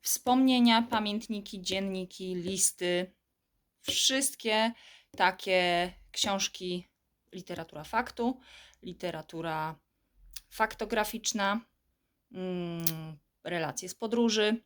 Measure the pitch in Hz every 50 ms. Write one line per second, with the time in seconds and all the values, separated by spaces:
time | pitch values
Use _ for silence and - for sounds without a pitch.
0 | _ - - - - 247 247 262 262 262 254 247 240 240 226 226 233 240 - 220
1 | 214 208 208 214 220 - 220 208 202 - - 196 180 - 185 190 196 196 190 185
2 | 185 180 - - 190 180 185 180 170 180 190 185 - - - - 180 180 175 175
3 | 180 185 _ _ _ _ _ _ _ _ _ _ _ _ _ _ _ - - -
4 | - - 262 262 269 269 - - - 226 214 214 220 226 233 - - - - -
5 | _ _ - - 190 180 190 - - 190 185 185 180 175 175 175 175 180 180 -
6 | - _ - - - 220 196 196 190 - _ - 185 180 180 180 175 _ _ _
7 | _ _ _ _ _ _ - 185 180 - 175 165 165 - - 151 151 - - 220
8 | 233 - - - 233 240 254 254 - - - - - - _ _ - - 175 -
9 | - 180 165 160 156 _ - 165 165 170 156 156 156 156 160 - _ _ _ _
10 | _ _ _ _ - - - - _ _ - - 220 220 - - 220 214 233 220
11 | 214 214 - 220 - - - 214 202 196 202 226 - _ _ _ _ _ _ _
12 | _ _ _ _ _ _ - 185 185 185 180 180 175 170 170 170 165 165 160 160
13 | 160 156 156 147 _ _ _ _ _ 165 175 175 160 147 135 - - 185 - _
14 | - 220 214 233 240 233 214 214 208 208 226 233 _